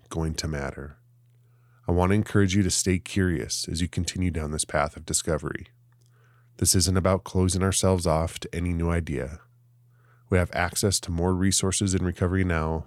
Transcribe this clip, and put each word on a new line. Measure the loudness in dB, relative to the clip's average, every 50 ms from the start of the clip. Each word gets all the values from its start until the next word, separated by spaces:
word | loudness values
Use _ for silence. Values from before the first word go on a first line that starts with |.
| -14
going | -8 -4 -4 -2 -2 -4
to | -4 -6
matter?" | -6 -4 -4 -6 -6 -8 -10 -12 -14 -16 _ _ _ _ _ _ _ _ _ _ _ _ _ _ _ _ _ _ 0
I |
want | 2 4 4 4
to | 4
encourage | 2 2 2 4 4 4 4 4
you | 2 2
to | 2
stay | 0 0 2 2 0 0
curious | -2 -2 0 2 2 2 2 0 -2 -4 -6 -6 -6
as | -4 -4 -4
you | -4 -4
continue | -2 -4 -4 -4 -2 -2 -2 -2
down | -2 -2 -4 -4
this | -4 -4 -4
path | 0 0 0 0 0 -4
of | -8 -6
discovery. | -4 -4 -2 -2 -2 -2 -2 -2 -6 -8 -8 -12 -16 _ _ _ _ _ _ _ _ _ _ _ _ _ _ _ _ _
This | -2 2 2 2
isn't | 2 2 2 2
about | 2 4 4 2 2 0
closing | -2 0 2 2 2 2 2
ourselves | 0 0 2 2 2 2 2 2 2
off | 2 2 2 0 -2 -6 -10
to | -12 -8 -6
any | -4 -4 -2
new | -2 -2 0 0
idea. | 0 -2 -2 -2 -4 -6 -6 -6 -10 -14 -18 _ _ _ _ _ _ _ _ _ _ _ _ _ _ _ _ 0
We | 2
have | 2 2 2 0
access | -2 -2 -2 0 0 0 0 0 0
to | -2 -4
more | -2 0 0 2 2
resources | 2 2 2 2 2 0 0 0 0 0 0 0
in | 0 0
recovery | -2 0 0 0 0 2 2 2
now | 2 0 0 0 -2 -2 -4 -6